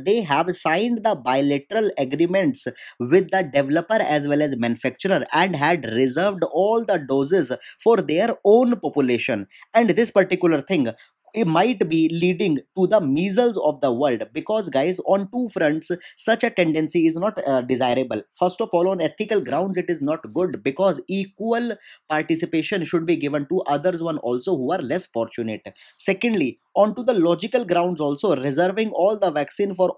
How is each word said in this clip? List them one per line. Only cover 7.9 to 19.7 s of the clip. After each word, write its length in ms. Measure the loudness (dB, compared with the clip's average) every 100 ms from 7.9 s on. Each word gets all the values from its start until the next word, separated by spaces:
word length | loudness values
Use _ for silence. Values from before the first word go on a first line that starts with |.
| 2
their 320 | 2 0 0 0
own 360 | 4 6 6 0
population. 640 | -2 0 2 2 0 -4 -6 -14 -2 2
And 160 | 4
this 180 | 4 2
particular 540 | 4 2 2 2 2
thing, 240 | 0 0 0 -4 _ _ _
it 140 | -2 2
might 400 | 4 2 2 0
be 220 | 2 2
leading 500 | 2 0 2 0 0 -4 0
to 100 | 2
the 120 | 4
measles 560 | 2 0 0 2 2 2
of 240 | -2 0
the 140 | 0
world, 280 | 2 0 0 -4
because 340 | -8 -4 -4 -2
guys, 320 | -2 0 -2 0
on 240 | 0 0
two 160 | -4 -4
fronts, 360 | 0 0 0 -4 -8 -8 -6
such 260 | -2 0
a 60 | 0
tendency 580 | 0 0 2 0 2 2
is 80 | 2
not, 240 | -2 -2 0
uh, 140 | 0
desirable. 600 | 0 0 2 0 0 -4 -8 -2
First 220 | -2 0
of 80 | -2
all, 160 | 0 0
on 100 | 0
ethical 400 | -2 -4 -2 -2
grounds, 380 | 0 -2 -2